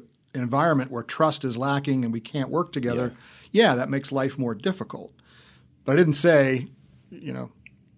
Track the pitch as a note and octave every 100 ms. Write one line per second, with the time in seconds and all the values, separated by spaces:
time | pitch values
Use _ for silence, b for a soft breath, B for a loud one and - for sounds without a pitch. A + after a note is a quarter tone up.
0 | - _ _ C3+ B2 C3+ E3 C#3+ B2+ A#2+
1 | A2+ - D#3 D3 C3 A#2 C#3 C#3 C#3+ C3
2 | A#2 A2+ - D3 B2+ D#3+ E3+ C#3+ A#2+ A#2+
3 | B2 - b b b G3 G#3+ B2 C3 C3+
4 | C3+ C3+ C3+ C3+ A#2+ G#2+ F#3 F#3+ - -
5 | - _ b b b b b _ - C#3+
6 | E3+ C#3+ F3 D3+ C3+ B2+ C3 _ _ _
7 | _ - D3+ B2+ B2 _ - _ _